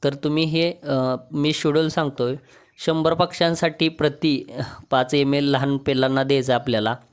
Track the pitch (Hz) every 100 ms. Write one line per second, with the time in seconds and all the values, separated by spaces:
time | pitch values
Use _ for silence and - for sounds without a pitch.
0 | 147 139 151 151 160 160 170 180 147 135
1 | 131 127 - 151 147 151 160 147 160 160
2 | 151 135 123 135 _ - _ _ - 160
3 | 160 165 175 - 170 165 170 156 160 160
4 | 151 143 160 139 - 127 127 - - 131
5 | 127 147 139 143 143 139 139 139 139 131
6 | 131 135 135 139 131 123 127 117 107 120
7 | _